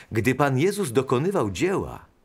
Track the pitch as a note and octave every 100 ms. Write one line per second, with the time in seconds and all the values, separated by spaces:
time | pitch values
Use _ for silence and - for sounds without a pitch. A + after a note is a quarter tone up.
0 | - A2 G#2+ C3 C#3+ C3 F3 G3+ F3 A#2
1 | C3 B2+ E3 G3 A2 F2 E3+ F#3 D2+ A1+
2 | - _